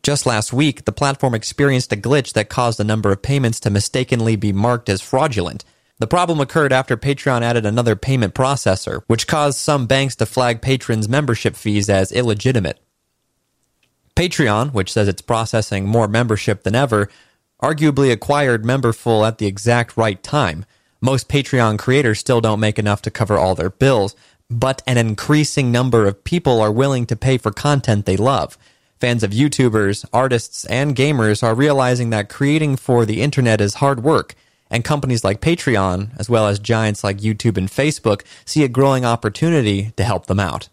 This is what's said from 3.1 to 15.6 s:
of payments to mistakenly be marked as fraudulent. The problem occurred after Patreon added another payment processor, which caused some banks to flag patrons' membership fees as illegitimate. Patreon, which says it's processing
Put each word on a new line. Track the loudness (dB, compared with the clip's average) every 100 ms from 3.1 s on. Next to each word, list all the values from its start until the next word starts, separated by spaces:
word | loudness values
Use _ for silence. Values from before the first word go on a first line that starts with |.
of | 0
payments | 0 0 0 0
to | -2
mistakenly | 0 0 -4 -2 0 0 0
be | 0
marked | 0 0 0 -2
as | -4
fraudulent. | 0 0 0 -2 -4 -8 -18 _ _ _
The | -2
problem | 0 0 0
occurred | 0 0 2
after | 2 0 -2
Patreon | -2 -2 0 0
added | 0 0 0
another | 0 0 0
payment | 0 0 0
processor, | 0 -2 0 0 -2 -4 -10 -2
which | -2 0
caused | 0 0 -2
some | -2 0 2
banks | 0 0 -2
to | -4
flag | 0 0 0
patrons' | -2 -2 0 -2 0
membership | 0 0 0 -2 -4
fees | -2 -2 2
as | 2 2
illegitimate. | 0 0 0 0 0 -2 -8 _ _ _ _ _ _ _ _ _ _ _ _ _ -2
Patreon, | -2 0 2 2 0
which | -2 -2
says | 0 0
it's | -2
processing | -2 -2 0 -2